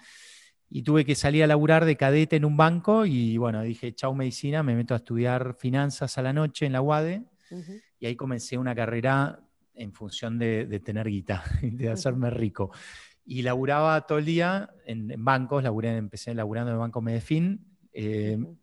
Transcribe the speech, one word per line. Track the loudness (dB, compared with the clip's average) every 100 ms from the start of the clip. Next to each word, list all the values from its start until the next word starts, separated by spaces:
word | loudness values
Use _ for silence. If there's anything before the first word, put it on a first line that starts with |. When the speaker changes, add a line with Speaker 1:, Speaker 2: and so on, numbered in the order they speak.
| -20 -20 -20 -20 -20 _ _
Speaker 1:
Y | -6
tuve | 2 4 4
que | 2
salir | 2 4
a | 6
laburar | 6 6 6 6
de | 4
cadete | 4 4 4 2
en | 2
un | 6
banco | 4 4 2 4 4
y, | 2 2 2
bueno, | 0 0
dije, | -4 -6 -8 -6
"Chau | -4 -2
medicina, | -4 -4 -4 0
me | 0 0
meto | 0
a | -2
estudiar | -2 0 0 0 -2 -4
finanzas | -2 0 0 -2 -6 -2
a |
la | -2
noche | 0 -2 -2 -2
en |
la | 0
uade". | 2 2 0 -4 -8 _ -16
Speaker 2:
Ujú. | -14 -14 -18 _ -10
Speaker 1:
Y | -8
ahí | -6
comencé | -6 -6 -6 -4
una | -4 -2
carrera | -2 0 2 2 0 -4 _ _ _ -14
en | -14
función | -12 -14 -10 -6 -2
de, | 0 -2 -4
de | -8
tener | -6 -6 -4
guita, | -6 -4 -6
<laughs> | -2 -2
de | -2 -4 -4
Speaker 2:
Ujú. |
Speaker 1:
hacerme | -2 -2 0 -2
rico. | 0 -2 -2 -6 -6 -20 -20 -20 _ -10
Y | -4
laburaba | -2 0 0 2 4 2 2
todo | 0
el | 2
día | 2 2 0 -4 -14 -10
en, | -8 -6
en | -2 2
bancos, | 2 2 0
laburé, | 0 0 0 -2
empecé | -4 -10 -8
laburando | -4 -4 -4 -2
en | -2
el |
Banco | -4 -4
Medefin, | -2 -2 0 0 0 -2 -10 _ _
eh, | -6 -4 -2 -2 -2
Speaker 2:
Ujú. | -4 -10